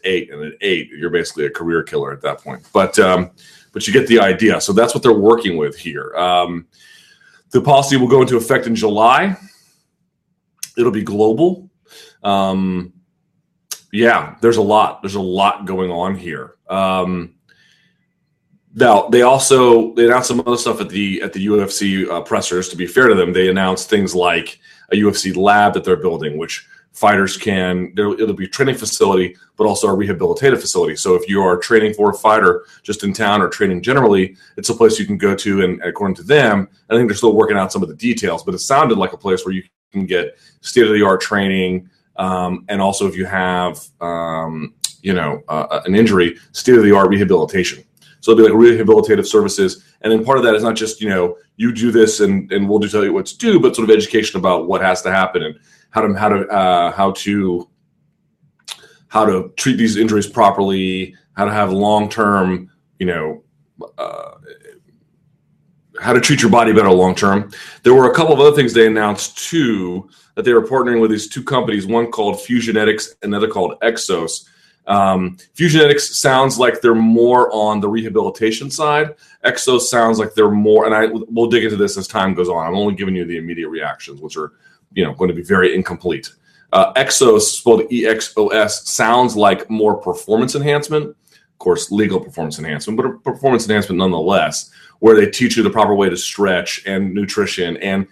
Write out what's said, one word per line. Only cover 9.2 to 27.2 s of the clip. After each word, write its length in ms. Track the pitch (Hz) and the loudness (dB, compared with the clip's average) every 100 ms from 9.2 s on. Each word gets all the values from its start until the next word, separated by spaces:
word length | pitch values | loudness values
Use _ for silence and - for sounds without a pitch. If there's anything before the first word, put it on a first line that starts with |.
| 196 190 196 _ _ _ _ _ _ _ _ _ _ _ - - | 0 -6 -12 _ _ _ _ _ _ _ _ _ _ _ -8 -2
It'll 140 | 120 | -2
be 100 | 104 | -2
global. 640 | 98 101 110 127 175 185 - _ _ - - _ | -4 0 0 2 0 -2 -10 _ _ -20 -20 _
Um, 720 | 101 98 95 95 95 92 87 _ _ _ _ _ _ _ _ - _ | -2 0 0 -2 -2 -4 -8 _ _ _ _ _ _ _ _ -20 _
yeah, 440 | 202 113 208 - - | 0 2 2 -2 -2
there's 180 | 117 110 | 0 2
a 40 | |
lot. 400 | 101 107 - - | 2 2 2 -4
There's 140 | 98 101 | -10 -8
a 40 | |
lot 440 | 92 95 98 101 | -4 0 0 -2
going 260 | 95 92 92 | -6 -6 -6
on 240 | 85 92 | -4 -6
here. 400 | 98 87 69 64 _ - | -6 -10 -14 -16 _ -8
Um, 640 | 95 95 92 90 90 85 _ _ _ _ _ _ _ _ _ _ _ _ _ _ | -4 -2 -2 -4 -6 -10 _ _ _ _ _ _ _ _ _ _ _ _ _ _
now, 360 | 110 120 101 101 | 2 4 4 4
they 140 | 120 | 4
also, 720 | 123 135 - 131 120 113 113 | 4 4 4 4 6 4 2
they 100 | 120 | 2
announced 240 | 117 123 123 | 2 2 0
some 100 | 120 | -4
other 160 | 120 120 | -4 -4
stuff 240 | 120 104 | -4 -6
at 100 | 95 | -6
the, 320 | 92 101 92 | -6 -6 -6
at 100 | 95 | -8
the 80 | 95 | -6
U 200 | 101 107 | -2 0
F 120 | 98 | -2
C, 360 | - 101 95 87 | -4 -2 -2 -4
uh, 120 | 85 | -6
pressers. 480 | - 104 - 90 90 | -4 -4 -2 -4 -6
To 80 | 85 | -8
be 100 | 87 | -2
fair 220 | 127 123 | 2 4
to 80 | 95 | 4
them, 160 | 87 | 2
they 160 | 90 92 | 0 0
announced 420 | 95 92 92 - | 0 0 -2 -2
things 240 | 104 90 | 0 0
like 460 | 90 90 85 - - _ _ _ | 0 0 -2 -6 -14 _ _ _
a 40 | 101 | 0
U 100 | 104 | 0
F 80 | 98 | 0
C 160 | 95 | -4
lab 420 | 87 101 104 101 | 0 2 4 4
that 80 | 90 | 0
they're 140 | 95 85 | -2 -2
building, 420 | 90 82 76 76 | -2 -4 -6 -8
which 260 | 82 - - _ _ | -10 -12 -16 _ _
fighters 440 | - 104 98 | -2 2 2